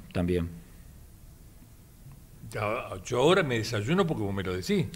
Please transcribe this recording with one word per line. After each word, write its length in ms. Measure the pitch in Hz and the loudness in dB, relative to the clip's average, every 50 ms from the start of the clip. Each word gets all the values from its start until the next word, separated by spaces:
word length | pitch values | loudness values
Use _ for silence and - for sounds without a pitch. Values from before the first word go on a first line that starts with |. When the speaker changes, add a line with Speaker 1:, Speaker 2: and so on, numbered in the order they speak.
| - - | -10 -6
Speaker 1:
también. 380 | - 95 87 87 90 87 85 85 - - - - - - - - - - - - - - - - - - - - - - - - - - - - - - - - - - - - - - - 113 | -2 0 2 2 2 2 0 -2 -6 -12 -16 -18 -20 -20 -20 -20 -20 -20 -20 -20 -20 -20 -20 -20 -20 -20 -20 -20 -20 -20 -20 -20 -20 -20 -20 -20 -20 -20 -20 -20 -20 -20 -20 -20 -20 -18 -16 -10
Speaker 2:
Ya, 100 | 104 107 107 104 113 131 - - - 95 87 | -4 -2 -2 0 -2 -2 -4 -8 -10 -10 -6
yo 140 | - 120 123 | -2 2 6
ahora 240 | 131 160 190 196 170 | 6 8 8 6 4
me 160 | 135 120 110 | 2 0 0
desayuno 460 | 104 - 117 104 104 120 170 190 190 | 0 0 -2 -2 0 2 2 2 4
porque 180 | 160 160 110 104 | 2 0 0 -2
vos 100 | 98 98 | -2 -2
me 100 | 98 92 | -2 -2
lo 100 | 92 92 | -2 -2
decís. 340 | 92 92 - 202 190 131 - - | -2 0 0 2 2 0 -2 -6